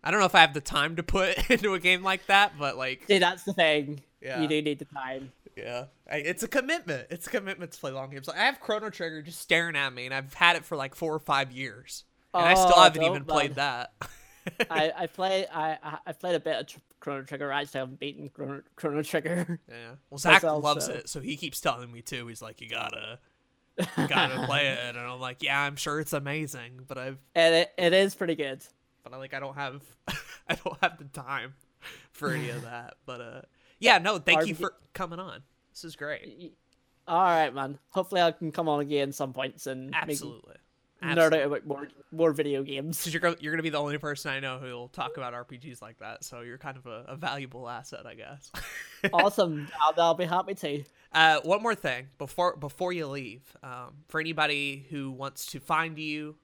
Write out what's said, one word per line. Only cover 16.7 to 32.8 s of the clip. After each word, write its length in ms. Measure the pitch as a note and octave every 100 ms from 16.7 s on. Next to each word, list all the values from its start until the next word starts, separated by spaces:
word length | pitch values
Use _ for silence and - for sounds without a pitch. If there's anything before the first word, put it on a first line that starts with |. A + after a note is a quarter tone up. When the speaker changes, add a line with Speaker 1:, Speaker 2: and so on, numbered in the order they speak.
| - _ _
Speaker 2:
Chrono 240 | - C#3
Trigger. 300 | C3 C#3+ C#3+
I 80 | C#3+
actually 180 | C#3+ C3+
haven't 220 | C3 C3
beaten 280 | C#3+ C#3+ C#3+
Chrono, 340 | - C3+ C#3 _
Chrono 260 | - D#3 D3
Trigger 560 | D3 E3 D#3+ F3 E3+ E3+
<laughs> 40 | _
Speaker 1:
Yeah. 240 | A#2 A#2 C3+ _
Well, 80 | C#3
Zach 240 | E3+ F#3
Speaker 2:
myself, 220 | E3+ D3+
Speaker 1:
loves 220 | D3 D3 -
Speaker 2:
so. 60 |
Speaker 1:
it, 140 | B2 -
so 120 | D3+
he 160 | F3+ F3+
keeps 240 | D#3+ -
telling 320 | E3 A#2+ A#2+
me, 100 | A#2
too. 240 | - B2+ A#2
He's 160 | A2+
like, 180 | A2 A2
"You 80 | A#2
gotta, 520 | A2+ A2+ A2 G#2+ A#2+ _ _ _ _ _ -
you 300 | F#3 - D3
gotta 340 | D3 D3 C3
Speaker 2:
<laughs> 40 | B2+
Speaker 1:
play 200 | C#3 C#3+
it." 140 | B2+
And 160 | A#2+ A#2+
I'm 220 | B2 B2+
like, 240 | B2+ B2+
"Yeah, 160 | C#3+ C#3
I'm 160 | C#3+ C#3+
sure 240 | D3 D3+
it's 120 | D3+
amazing, 680 | D3 C#3 D3+ D3+ C3 A#2+ B2+ C3
but 100 | C3
I've" 200 | C3 C3+ _ E3+
Speaker 2:
And 180 | E3
it, 180 | E3 F3 -
it 140 | F3
is 240 | F#3 G3 -
pretty 180 | F3
good. 300 | D#3 C#3 C3+ - _ _ _
Speaker 1:
But 80 | B2
I, 40 | B2+
like, 140 | C3+
I 60 | C#3
don't 160 | C#3
have, 260 | C3+ C#3 C#3 - _
<laughs> 120 | - - - - -
I 80 | E3+
don't 200 | E3+ -
have 160 | F3+ E3+
the 60 |
time 500 | C#3+ - B2+ C3+ B2 C#3 _ _ - - _
for 220 | - D3
any 180 | - A#2+
of 120 | A#2+
that. 320 | A#2 A#2+